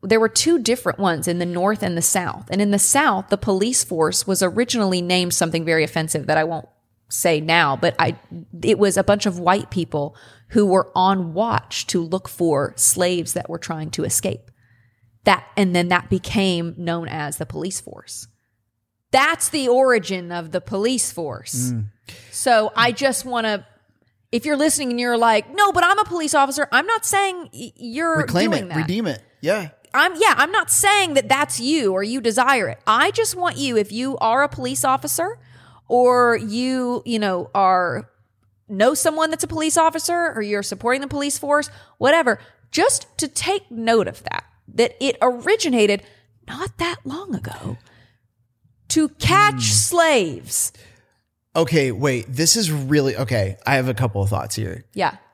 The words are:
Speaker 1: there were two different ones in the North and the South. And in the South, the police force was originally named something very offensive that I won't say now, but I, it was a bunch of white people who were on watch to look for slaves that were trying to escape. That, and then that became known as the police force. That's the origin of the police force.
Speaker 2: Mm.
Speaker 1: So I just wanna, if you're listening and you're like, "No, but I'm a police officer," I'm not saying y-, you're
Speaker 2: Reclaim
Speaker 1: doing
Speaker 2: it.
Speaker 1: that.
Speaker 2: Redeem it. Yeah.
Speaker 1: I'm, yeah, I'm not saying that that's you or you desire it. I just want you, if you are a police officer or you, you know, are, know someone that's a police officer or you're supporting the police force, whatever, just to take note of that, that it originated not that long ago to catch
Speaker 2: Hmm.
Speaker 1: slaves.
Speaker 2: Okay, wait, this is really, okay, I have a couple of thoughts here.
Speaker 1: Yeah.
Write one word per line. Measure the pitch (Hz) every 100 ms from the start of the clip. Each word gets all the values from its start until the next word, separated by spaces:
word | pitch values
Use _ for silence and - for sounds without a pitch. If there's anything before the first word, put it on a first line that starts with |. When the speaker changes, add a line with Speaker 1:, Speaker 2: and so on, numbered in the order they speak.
Speaker 1:
there | 196 220
were | 220
two | 220 - 339
different | 226 247 - -
ones | 196 165 170
in | 175
the | 175
North | 175 190 214
and | 190 170
the |
South. | 170 190 175 - -
And | 196
in | 202
the | 202
South, | - 277 294 190 190
the | 202
police | - 190 220 254
force | - 170 160 - -
was | 185
originally | 185 208 240 240 202 185
named | 175 180 180
something | - 165 165
very | 165 160
offensive | 151 165 160 156 139
that | 156
I |
won't | 156 165 - _ _ _ _
say | - 180 156
now, | 156 170 151 135
but | 170 -
I, | 160 131 _ 170 160 175
it | 165 202
was | 202 190
a |
bunch | 190 202
of | 202 175
white | 175 196 -
people | 185 165 151 143 - - - _
who | 233 208
were | 185 -
on | 175 185 190 170
watch | 160 226 220 - - -
to | 185
look | 165 185 190
for | - 170 143 143 -
slaves | - - 180 180 160
that | - -
were | 165
trying | - 160 156
to | -
escape. | 156 - 190 - _ _ _ _ _ _ _ _
That, | - 180 - -
and | 190
then | 175 175
that | 180 -
became | 190 - 220 190 175 170 165
known | 170 170 165
as | 156 147 143
the | 151
police | 151 170 185
force. | - - - - - _ _ _ _ _ _ _ _
That's | 262 285 330 -
the | 311 254
origin | 247 262 240 170 190 175
of | 175 165
the | 180
police | 175 196 220 254 -
force. | - 156 110 - 131 127
Speaker 2:
Mm. | 120 104 _ - - -
Speaker 1:
So | - - 233 214
I | - 233
just | 240 277 254
wanna, | 254 240 220 202 - _ _ _ _ _ _
if | 233
you're | 294 294
listening | 311 294 269
and | 240
you're | 247 240
like, | 233 220 -
"No, | 311 403
but | 359
I'm | 349 403
a |
police | 427 349 302
officer," | 294 277 277 285
I'm | 240 349
not | 453 -
saying | 392 392 359 320
y-, | - 240 _
you're | 240 240 330 320
Speaker 2:
Reclaim | 294 - 220
Speaker 1:
doing | -
Speaker 2:
it. | 175
Speaker 1:
that. | 160
Speaker 2:
Redeem | 160 196 214
it. | 110 _ _
Yeah. | 147 208 160 _ _
Speaker 1:
I'm, | 262 330 330
yeah, | - 294
I'm | 294
not | 403 359
saying | - 403 403 370
that | 277 214
that's | 269 294 -
you | 240 311 214
or | 190
you | 208 254
desire | 233 214 254 269 175
it. | - -
I | 220 320
just | 403 427 359
want | 349 285
you, | 277 233
if | 208
you | 214 254 269
are | 220 240
a | 285
police | - 254 269
officer | 269 262 294 - 349 480 _ - - - _
or | 240 247 247 240 233
you, | 214 214 254 262 247 247 -
you | 226
know, | 208 185 165
are, | 202 190 185 175 - - _ _ _ _ _ _
know | 196 226
someone | 302 330 311 320
that's | 320
a | -
police | 320 311 320
officer | 320 320 - 349 339
or | 226
you're | 208 202
supporting | 202 196 233 262
the | 277
police | 294 285 277
force, | 285 294 294 - - _
whatever, | 254 320 269 202 - _ _
just | - 427 - - -
to | 302
take | - - 392 392
note | 226 226 226 185
of | -
that, | - - - _ _
that | - 240 -
it | 269 -
originated | 247 247 254 440 339 247 208 202 - _ _ _ -
not | 262 370 -
that | 339 -
long | 269 294 392
ago | 247 107 - - 120 _ _ _ _ _ _ _ _ _ _ _
to | - 302
catch | - - 381 415
Speaker 2:
Hmm. | 262
Speaker 1:
slaves. | 110 104 - 349 330 277 170 135 - - - - - _ _ _ _ _ _ -
Speaker 2:
Okay, | 165 156 135
wait, | 107 143 127 -
this | 127 160 233
is | 190
really, | 151 131 151 135 117
okay, | 127 120 95 98 -
I | 135
have | 131
a |
couple | 117 123 101
of | 98
thoughts | 98 64 -
here. | 110 90 -
Speaker 1:
Yeah. | - 165 - _